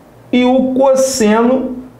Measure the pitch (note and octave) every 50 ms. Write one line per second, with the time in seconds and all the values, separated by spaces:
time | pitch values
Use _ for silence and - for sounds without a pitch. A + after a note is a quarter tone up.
0 | - - - - - - - B3 B3 B3 B3+ C4 C4 C4 C4 B3+ C4+ C4+ C4 C4
1 | - - - - A3 G#3 G#3+ A3+ A#3 A#3+ C4 - - - - - - - - -